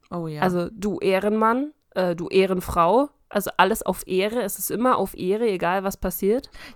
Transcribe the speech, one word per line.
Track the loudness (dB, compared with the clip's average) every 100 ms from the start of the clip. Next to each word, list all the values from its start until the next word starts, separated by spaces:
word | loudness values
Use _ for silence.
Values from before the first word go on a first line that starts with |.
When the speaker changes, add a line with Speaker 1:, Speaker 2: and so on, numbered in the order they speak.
| _
Speaker 1:
Oh | -8 -6
ja. | -2
Speaker 2:
Also | 0 0 -2
du | -4 -6 -2
Ehrenmann, | 0 2 2 2 2 2 -2 -10 _ -2
äh, | -2 -2
du | 0
Ehrenfrau. | 2 2 0 0 2 4 4 2 -4 _
Also | -4 0 2
alles | 4 2
auf | -2 -6 -2
Ehre, | 0 0 0
es | -4 -6
ist | -4
immer | 0 2 2
auf | 0 -4
Ehre, | -2 0 0
egal | 0 0 0
was | -2 -4
passiert. | -6 -2 0 0 -4 -16 -20